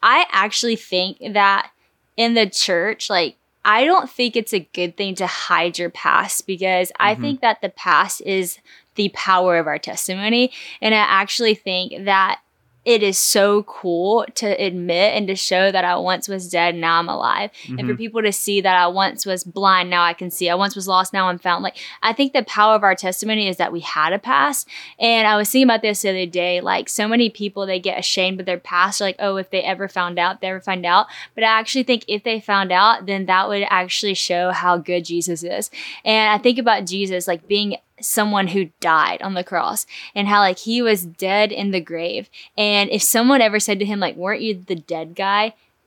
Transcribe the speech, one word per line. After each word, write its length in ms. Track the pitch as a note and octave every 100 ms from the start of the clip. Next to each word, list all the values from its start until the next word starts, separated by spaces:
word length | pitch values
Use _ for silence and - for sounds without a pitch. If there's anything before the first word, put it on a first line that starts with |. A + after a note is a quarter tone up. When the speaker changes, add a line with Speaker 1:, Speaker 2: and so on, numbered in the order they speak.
Speaker 1:
I 220 | A3+ C#4 F4
actually 460 | G3 G#3 - A#3 A3+
think 420 | - F#3 F#3 - -
that 360 | G#3 G3 G3 - _ _ _ _ -
in 160 | A#3
the 140 | A#3 G3+
church, 640 | - - E3+ G3 - -
like, 260 | F#3 D#3+ - _ _
I 220 | G3+ A3
don't 240 | D4 F#4 B3+
think 280 | - B3 A#3
it's 180 | A3
a 60 | G#3 D3+
good 240 | - F3 E3+
thing 180 | G3 F3+
to 100 | F3+
hide 520 | - - E3+ F3 E3+
your 120 | E3+
past 560 | - - - G3 - -
because 440 | F3+ F#3+ F#3 F3+ -
I 140 | G3+
Speaker 2:
Mm-hmm. 100 | A3
Speaker 1:
think 180 | C#4+ C4
that 180 | A#3 G#3
the 80 | G3
past 540 | - F#3 D#3 F#3+ -
is 360 | - F#3+ F3+ - _ - _
the 160 | - G3
power 480 | - - F#3 F3+ E3+
of 80 | D3+
our 120 | D3
testimony. 720 | - F3+ - F#3 G#3 A#3+ B3+ - - -
And 140 | A3
I 40 | A3
actually 560 | G#3 F#3+ G3+ - A#3
think 520 | G#3+ G3 F#3 F#3 - G3
that 340 | F#3+ F#3+ - _ _ _ _
it 200 | - A3+
is 160 | G3+ F#3
so 440 | - G#3 G3+ G#3
cool 600 | G3+ - F3+ E3+ F#3+ A3+ -
to 120 | - G#3+ -
admit 560 | G3 F3+ F3 E3+ G#3
and 120 | G#3+ G3
to 80 | F#3+
show 340 | - F#3 G3
that 140 | F#3+
I 120 | F3 F3+
once 320 | F3+ F#3 -
was 200 | G3 F3+
dead 240 | F3 F3
and 80 | E3+
now 180 | E3 E3
I'm 120 | E3+
alive. 400 | - - - G#3 - -
And 120 | -
for 40 |
Speaker 2:
Mm-hmm. 120 | - -
Speaker 1:
people 260 | A3+ A3+
to 100 | G#3+
see 300 | G3 - G3+
that 120 | F#3
I 120 | F#3 F3
once 400 | F#3+ G3 - G3+
was 180 | F#3
blind, 460 | F3+ G3 G3 F#3 F3+
now 120 | F3
I 120 | E3+
can 160 | E3+ F3+
see. 180 | - F3
I 60 |
once 200 | F3 G3
was 140 | G3 F#3
lost, 240 | F#3 F#3
now 160 | G3 F#3
I'm 100 | F3
found. 240 | F#3 F3
Like, 140 | F#3+ - - -
I 120 | A3
think 180 | A3+ C#4
the 100 | C4+
power 320 | G#3+ G#3+ G#3+
of 80 | G#3+
our 120 | G3+
testimony 540 | F#3 F#3 F#3 G#3+ G#3+ G3+
is 100 | F3+
that 120 | E3+
we 100 | E3+
had 340 | - D#3 D#3
a 40 | G3+
past. 480 | B3 C4+ C#4+ C4+ - - - -
And 280 | A#3 A3+ G#3+
I 80 | G#3
was 140 | G#3
thinking 140 | C4 C4
about 140 | A3
this 180 | A3 G3+
the 80 | G3+
other 160 | F#3
day, 380 | F3 F3 F3 F3+
like, 260 | F#3+ F#3 -
so 180 | - G#3+
many 220 | A#3 A3+
people, 380 | - G3+ G3+ F#3+
they 140 | F#3
get 180 | F#3 -
ashamed 420 | - G3+ F#3 F#3+
of 60 | F#3
their 120 | F3+
past, 400 | - F3 F#3 -
like, 180 | G3+ -
"Oh, 180 | G3+ F#3+
if 140 | F#3
they 100 | F#3+
ever 240 | F#3 F#3 F#3+
found 320 | F#3 F3 F3
out, 220 | F3 -
they 80 | F#3+
ever 100 | F#3+
find 260 | G3 F#3 F3
out." 200 | F#3 A3 - -
But 100 | -
I 40 | A3
actually 340 | A3 A3+ C4+
think 220 | B3 A#3+ -
if 140 | G#3
they 180 | A#3 A3
found 320 | G#3 G3+ F#3+
out, 320 | F3+ G#3+ A3+
then 220 | F#3+ G3 F#3
that 200 | F#3 G3+
would 200 | G3+ G3+
actually 460 | F#3+ F3+ - G#3
show 380 | F#3+ - F3 F3+
how 260 | F3+ F3+ F3
good 260 | E3 F3+
Jesus 380 | E3+ E3+ E3+ E3
is. 280 | E3+ F#3+ - - - -
And 300 | - A3 G#3+
I 60 | G#3
think 200 | A#3+ B3
about 280 | A#3 G#3 F3
Jesus, 420 | F#3+ G3 F3+ F3+
like, 180 | E3+ -
being 300 | G3+ G#3 - _ _
someone 440 | - - G#3+ G3+ F#3
who 240 | G3 E3 _
died 400 | E3+ D#3+ A2+ F2+
on 140 | G3
the 100 | F#3
cross 400 | F3+ F3+ - G#3+ - - -
and 120 | G#3 G3+
how, 120 | G#3
like, 220 | F#3+ F#3
he 200 | A3+ A#3+
was 240 | A#3 G3+
dead 480 | F3 E3+ F#3+ G3+ G#3+
in 180 | G3+ G3+
the 120 | F#3+
grave. 480 | E3 E3 E3+ - G#3 - - -
And 320 | G#3 G#3 G3+
if 140 | G#3+
someone 400 | - A3+ B3 C#4
ever 180 | A3 G#3
said 180 | G#3+ G3+
to 60 |
him, 160 | G3+ G3+
like, 160 | F3 -
"Weren't 240 | F#3 G#3+
you 140 | A3 F#3 F#3
the 80 | F3
dead 380 | - E3 D#3+
guy?" 380 | E3+ G3 G3+ A3 - _ _